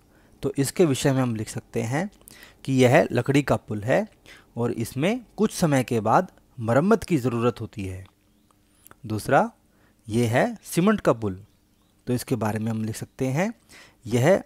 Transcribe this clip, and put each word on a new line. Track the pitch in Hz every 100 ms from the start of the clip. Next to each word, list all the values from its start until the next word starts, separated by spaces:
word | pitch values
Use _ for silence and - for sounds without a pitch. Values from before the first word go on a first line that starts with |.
| _ _ _ -
तो | 139 -
इसके | 135 - 170
विषय | 131 147
में | 131
हम | 127 110
लिख | 110
सकते | - - 117
हैं | 117 139 196 - - - - _
कि | -
यह | 131 123 151 -
लकड़ी | 117 123 139
का | 139 117
पुल | - 107
है | 107 165 214 _ - - _ 120
और | 117
इसमें | - 117 127 170 254 - -
कुछ | 208
समय | - 160 139
के | 123 117
बाद | 107 143 185 - _ -
मरम्मत | 110 123 185 226
की | - 160
ज़रूरत | 120 117 120 -
होती | 110 - 95
है। | 95 98 _ _ _ _ _ _ _ - - 110
दूसरा, | 107 - 139 226 - _ _ _ _ -
ये | 110 117
है | 127 226 220
सीमेंट | - - 196 208
का | -
पुल। | 117 104 95 - _ _ _ _ _ -
तो |
इसके | 123 - 120
बारे | 107 107
में | 110
हम | 110
लिख | 110 107
सकते | 117 - 131
हैं, | 147 208 - _ - - _ 107
यह | 120 139 196